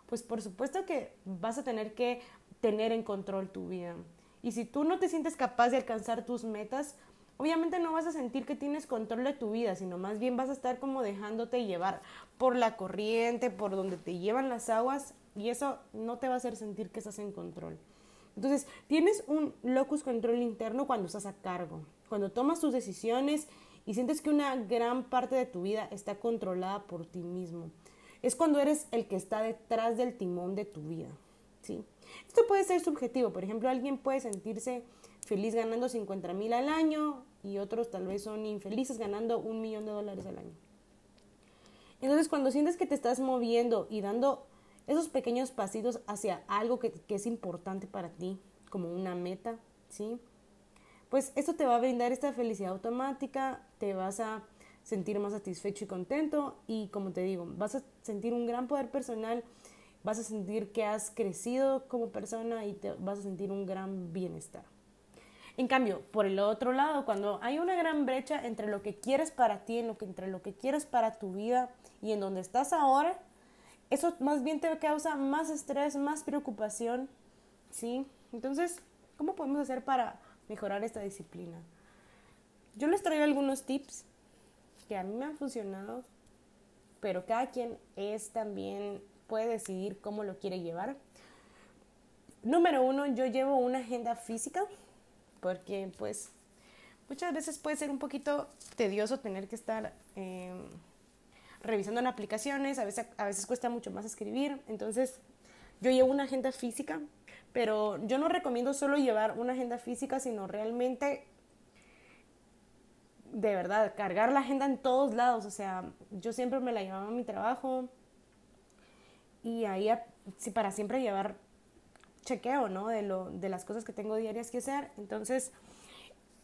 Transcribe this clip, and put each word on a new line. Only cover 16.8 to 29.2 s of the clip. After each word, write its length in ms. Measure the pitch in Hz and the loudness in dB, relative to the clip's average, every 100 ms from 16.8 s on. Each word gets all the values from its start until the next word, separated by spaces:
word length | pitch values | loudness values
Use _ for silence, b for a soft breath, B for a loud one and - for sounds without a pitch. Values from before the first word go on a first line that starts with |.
| 185 | -6
que 80 | 202 | -8
estás 180 | 208 202 | -10 -8
en 140 | 208 | -8
control. 480 | 190 175 - 165 160 B B B B B - | -8 -10 -8 -10 -10 B B B B B -2
Entonces, 320 | 262 277 B B - | 2 2 B B 2
tienes 360 | 311 349 415 - | 6 6 6 2
un 260 | 302 294 - | 2 0 -2
locus 400 | 247 262 277 302 | 2 4 4 0
control 380 | 269 233 233 240 | 0 0 2 2
interno 460 | 240 208 226 247 269 | 2 -2 -2 -2 0
cuando 200 | 233 175 | 0 0
estás 180 | 208 196 | -4 -8
a 80 | |
cargo, 480 | 196 185 180 160 160 151 - - | -8 -4 -4 -6 -10 -14 -20 -6
cuando 220 | 208 196 | -2 0
tomas 280 | 233 277 330 | 2 2 4
tus 140 | 302 | 2
decisiones 760 | 247 196 180 226 247 285 302 - B B B - | 2 -2 -2 0 2 4 0 -2 B B B -4
y 80 | |
sientes 280 | 208 254 311 | 0 0 0
que 80 | 311 | 4
una 260 | 294 285 262 | 4 4 0
gran 480 | 196 240 233 254 | 0 2 2 0
parte 320 | 247 247 247 262 | 0 0 2 2
de 100 | 254 | 0
tu 180 | 180 | -2
vida 240 | 190 214 214 | -2 -2 -4
está 240 | 202 - 202 | -8 -8 -4
controlada 680 | 233 226 190 185 185 202 | -2 0 0 -2 -2 -4
por 220 | 202 175 165 | -6 -10 -8
ti 140 | 180 | -8
mismo. 500 | 175 180 175 170 165 - B B B B | -6 -6 -6 -8 -10 -14 B B B B
Es 140 | 247 247 | 0 4
cuando 240 | 320 285 | 4 6
eres 280 | 277 302 - | 4 2 0
el 160 | 233 - | -4 -2
que 80 | |
está 260 | 185 | -2